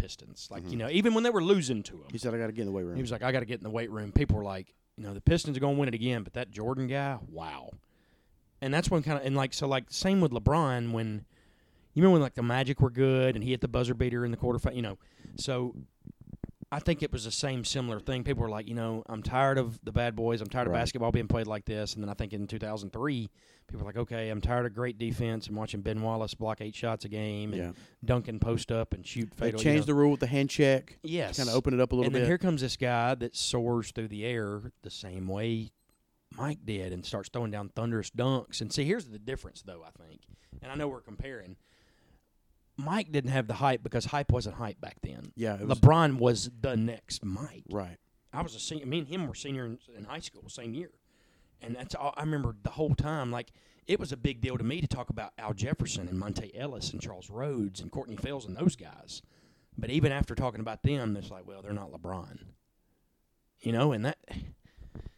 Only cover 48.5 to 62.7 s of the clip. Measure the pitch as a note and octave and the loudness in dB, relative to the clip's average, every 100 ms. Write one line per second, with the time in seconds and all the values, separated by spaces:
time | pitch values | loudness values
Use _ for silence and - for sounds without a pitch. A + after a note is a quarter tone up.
48.5 | A2 - D#3 C3 E3 C#3 F#3 D3 - C#3+ | -6 -8 -6 -4 -4 -4 -4 -6 -6 -6
49.5 | C3+ A#2+ A#2 - A2 G#2 D#3 - F#2+ - | -6 -6 -8 -14 -16 -12 -12 -12 -16 -16
50.5 | - A#2 C3 F3 _ _ _ _ _ _ | -12 -10 -8 -10 _ _ _ _ _ _
51.5 | _ A#2 A#2+ C3 - C#3+ - D#3 D3+ A#2+ | _ -10 -10 -8 -4 -4 -2 -2 0 -2
52.5 | G#2 - - D#3 C#3 D3+ D#3 B2 A#2+ B2+ | -4 -6 -2 2 2 2 0 -2 -4 -8
53.5 | _ _ _ - G3+ D#3 C3+ C#3 B2 B2+ | _ _ _ -2 -2 0 -8 -8 -6 -4
54.5 | B2+ A2+ E3+ D3 B2+ B2 A2 G#2 - G#2+ | -2 -2 -2 -2 -4 -6 -8 -8 -10 -8
55.5 | G2 A#2+ D#3 - - F2+ F#2 G#2 G2+ G#2+ | -4 -2 -2 -2 -4 -4 -4 -4 -6 -10
56.5 | A2+ C#3+ A#2 - - - F2+ F2+ G#2+ D3 | -8 -8 -8 -8 -8 -10 -12 -12 -8 -4
57.5 | B2+ G2+ F#2 F2+ C3+ A#2+ G#2+ C3 C#3 G#2 | -2 -4 -4 -10 -8 -10 -8 -6 -6 -8
58.5 | F2+ F3 - D#2+ - - - - _ _ | 2 2 2 -14 -18 -16 -16 -16 _ _
59.5 | _ _ - A2+ D3 D#3 C#3 - A#2 C3 | _ _ -8 0 2 2 2 0 0 -2
60.5 | A2 A2 G#2+ C#3 C#3+ A2+ G2+ F#2 F#2 F#2 | -2 -8 -2 0 0 0 -4 -6 -14 -16
61.5 | G2 G2+ G#2 F#2 D#2+ F2 F#2 D#2+ - - | -16 -8 -8 -8 -10 -8 -6 -8 -16 -18
62.5 | - _ | -20 _